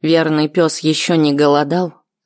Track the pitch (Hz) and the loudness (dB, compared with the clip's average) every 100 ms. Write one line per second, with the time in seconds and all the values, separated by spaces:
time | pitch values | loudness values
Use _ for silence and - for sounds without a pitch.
0 | 156 165 160 151 151 185 165 - 156 156 | 0 0 0 0 -2 0 0 0 -4 -4
1 | - 170 151 143 147 147 143 170 180 - | -2 0 0 2 2 2 0 -2 -4 -8
2 | _ _ | _ _